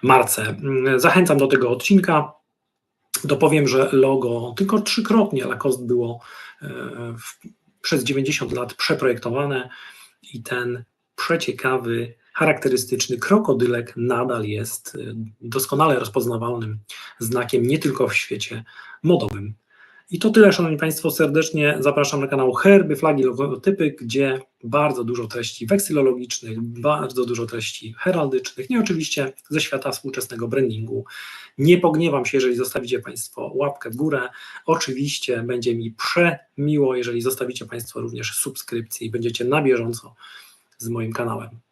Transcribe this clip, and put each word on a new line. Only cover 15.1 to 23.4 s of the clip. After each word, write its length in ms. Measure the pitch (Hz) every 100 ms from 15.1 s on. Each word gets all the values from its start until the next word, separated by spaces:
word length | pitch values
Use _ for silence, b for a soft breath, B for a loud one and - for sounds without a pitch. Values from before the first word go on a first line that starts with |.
| 110 110 -
doskonale 580 | 120 127 - 143 156 131
rozpoznawalnym 800 | 110 131 120 117 117 120 110 107 - B B B
znakiem 480 | 113 123 117 127 120
nie 120 | 156
tylko 280 | 151 127 123
w 80 | -
świecie 480 | - - - 117 113 B B B
modowym. 500 | 156 165 117 98 104 110 _ b b b b
I 80 | 175
to 100 | 220
tyle, 240 | 220 202
szanowni 240 | 190 165 151
państwo, 340 | 160 156 165
serdecznie 680 | 151 156 147 156 156 147 147
zapraszam 420 | 139 143 143 143
na 60 | 135
kanał 260 | 135 131
Herby, 420 | 123 190 196 160 143
Flagi, 280 | 160 143
Logotypy, 720 | 131 120